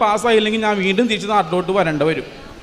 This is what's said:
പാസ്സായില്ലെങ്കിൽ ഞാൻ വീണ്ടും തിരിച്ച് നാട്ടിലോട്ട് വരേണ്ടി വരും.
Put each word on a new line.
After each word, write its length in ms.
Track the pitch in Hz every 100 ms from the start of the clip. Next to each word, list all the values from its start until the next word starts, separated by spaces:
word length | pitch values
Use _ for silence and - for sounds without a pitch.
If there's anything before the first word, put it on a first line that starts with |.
പാസ്സായില്ലെങ്കിൽ 600 | 226 208 233 220 214 220 220
ഞാൻ 80 | 202 185
വീണ്ടും 200 | 196 240
തിരിച്ച് 180 | 208 202 208
നാട്ടിലോട്ട് 360 | 165 180 175 196
വരേണ്ടി 300 | 170 151 151
വരും. 180 | 147 - - - -